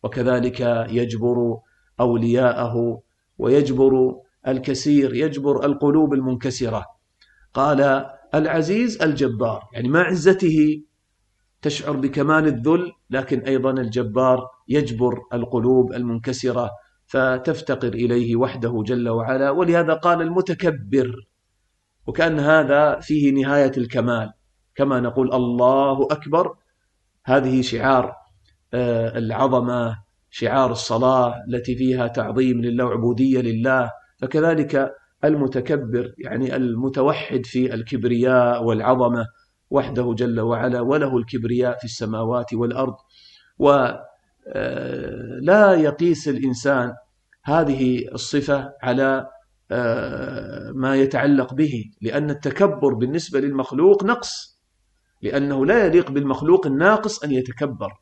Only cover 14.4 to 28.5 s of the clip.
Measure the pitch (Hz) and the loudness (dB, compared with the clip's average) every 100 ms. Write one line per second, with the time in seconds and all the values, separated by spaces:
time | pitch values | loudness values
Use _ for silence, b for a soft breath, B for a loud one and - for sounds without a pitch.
14.4 | - _ - 139 123 113 123 - - 120 | -2 _ -2 -2 -2 0 -2 -2 -6 -6
15.4 | 117 123 117 127 120 123 120 113 120 127 | -4 0 2 4 4 0 -6 -4 -6 -4
16.4 | 127 120 117 B B B _ 135 131 127 | -4 -2 -4 B B B _ 0 0 0
17.4 | 147 156 - 131 123 117 120 120 117 117 | -2 -4 -4 -4 -2 -2 0 0 0 0
18.4 | 127 127 117 120 104 123 117 113 113 131 | 0 -2 -4 -4 -2 -2 -2 -2 -2 0
19.4 | 139 151 170 170 165 160 175 170 165 175 | 0 2 2 2 2 0 2 0 0 -2
20.4 | 180 170 175 151 101 135 127 113 - _ | -2 -2 -2 -4 -2 0 0 -6 -16 _
21.4 | _ _ _ _ _ _ - 123 165 156 | _ _ _ _ _ _ -10 0 0 2
22.4 | 147 160 139 139 151 151 - 151 143 139 | 4 4 6 4 4 0 -2 0 2 2
23.4 | 135 143 135 131 117 123 117 120 107 - | 2 2 2 0 -4 -2 0 -2 -4 -12
24.4 | _ _ _ - 143 127 120 127 127 127 | _ _ _ -2 0 0 -2 0 0 0
25.4 | 123 120 123 135 139 135 139 151 147 160 | 0 2 4 4 2 0 0 -2 -2 0
26.4 | 196 - _ _ _ _ _ _ - 135 | 0 -6 _ _ _ _ _ _ 2 2
27.4 | 131 131 123 113 131 131 120 - _ _ | 4 0 0 -2 2 2 0 -8 _ _
28.4 | _ | _